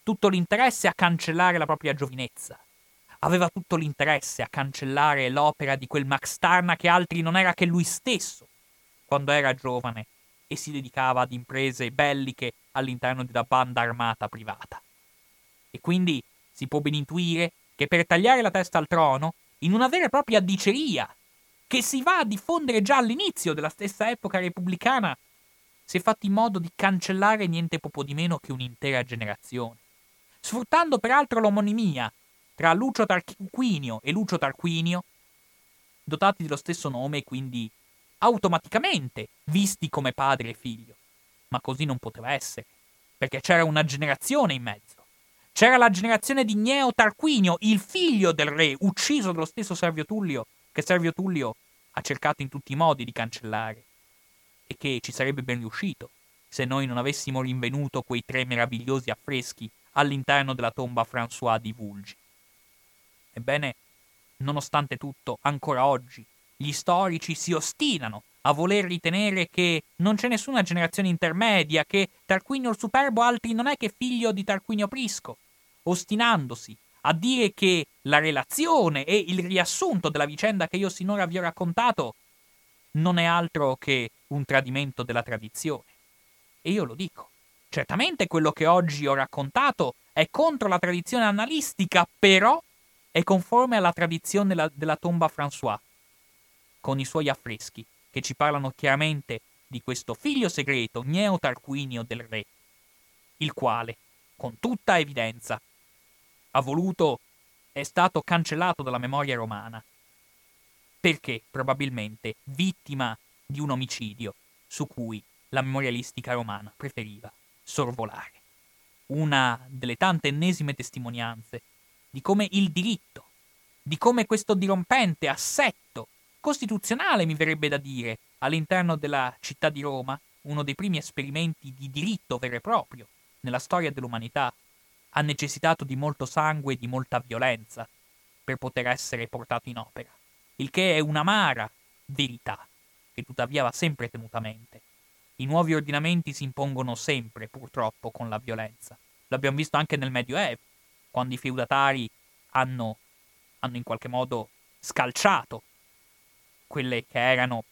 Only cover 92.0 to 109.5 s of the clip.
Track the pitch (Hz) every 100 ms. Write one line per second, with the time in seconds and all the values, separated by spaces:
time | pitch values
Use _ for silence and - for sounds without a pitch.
92 | 170 _ 202 190 214 311 - _ _ _
93 | _ 160 170 190 175 240 254 226 175 175
94 | 170 165 - 196 202 175 156 139 156 156
95 | 175 170 165 - 143 - 120 104 - _
96 | _ _ _ _ _ _ _ _ - 135
97 | 131 160 147 131 - 107 - - 110 _
98 | _ 131 131 127 147 147 135 - 143 139
99 | 156 151 - 117 - _ _ 123 - 127
100 | - 110 294 277 202 160 135 135 113 120
101 | 127 170 208 185 143 123 - 139 139 120
102 | 113 120 117 110 101 _ _ _ _ _
103 | _ _ _ _ 151 - 127 113 117 113
104 | _ _ _ _ 127 113 240 240 - 180
105 | 143 131 113 117 - 110 - _ _ _
106 | _ _ _ _ _ 135 131 147 185 180
107 | 160 120 - _ _ _ _ - 139 -
108 | 180 160 - 170 160 156 180 170 135 123
109 | 123 139 143 123 113